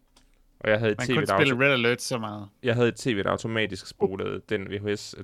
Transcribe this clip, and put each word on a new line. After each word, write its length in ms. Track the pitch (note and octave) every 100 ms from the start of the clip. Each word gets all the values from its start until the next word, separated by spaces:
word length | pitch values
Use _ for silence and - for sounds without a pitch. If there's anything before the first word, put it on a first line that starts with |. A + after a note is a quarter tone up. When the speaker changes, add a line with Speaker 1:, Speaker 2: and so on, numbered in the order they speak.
| _ _ _ _ _ _
Speaker 1:
Og 100 | -
jeg 100 | G#2+
havde 120 | A2+
et 60 | G#2
Speaker 2:
Man 100 | B2
Speaker 1:
T 20 |
V, 40 |
Speaker 2:
kunne 120 | B2+ G2+
Speaker 1:
der 120 | G2
Speaker 2:
spille 160 | C#3+
Speaker 1:
auto- 100 | B2 C#3
Speaker 2:
Red 80 |
Alert 280 | C3+ A#2 A#2+
så 160 | - B2+
meget. 320 | G#2+ G#2 G2+ -
Speaker 1:
Jeg 120 | B2 A#2
havde 120 | A#2+
et 80 | A2+
T 120 | C#3
V, 160 | G#2
der 60 | G2
automatisk 580 | F#2+ A#2 A2+ G#2 F#2+ -
spolede 540 | - C#3 F#2+ G2 G2 -
den 200 | G#2 F#2
V 100 | G2
H 160 | G#2 G#2
S 180 | - -